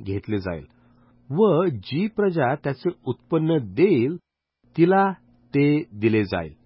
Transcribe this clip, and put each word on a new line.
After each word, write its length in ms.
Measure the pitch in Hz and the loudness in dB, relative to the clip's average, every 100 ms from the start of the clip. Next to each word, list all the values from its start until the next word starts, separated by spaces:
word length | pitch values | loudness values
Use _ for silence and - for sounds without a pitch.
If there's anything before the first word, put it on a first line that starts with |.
घेतले 380 | 104 98 - 104 | -8 -8 -4 -6
जाईल 260 | 92 82 67 _ _ _ _ _ - | -6 -10 -12 _ _ _ _ _ -6
व 360 | 143 214 156 185 | 0 2 2 0
जी 420 | 117 - 139 208 | -4 -6 -6 -4
प्रजा 480 | - 202 165 123 147 | -4 -4 0 -2 -2
त्याचे 340 | 143 131 180 - - | -6 -6 -6 -6 -8
उत्पन्न 520 | 120 - 160 160 160 | -10 -4 -2 0 -2
देईल, 560 | 107 98 190 147 123 175 _ _ _ _ _ - | -2 0 2 4 0 -4 _ _ _ _ _ 2
तिला 340 | 170 190 196 185 _ _ _ 143 | 4 4 2 -2 _ _ _ 2
ते 280 | 143 147 - | 2 2 -2
दिले 300 | 104 110 107 | -2 2 2
जाईल. 300 | 95 95 82 73 | 0 -4 -6 -14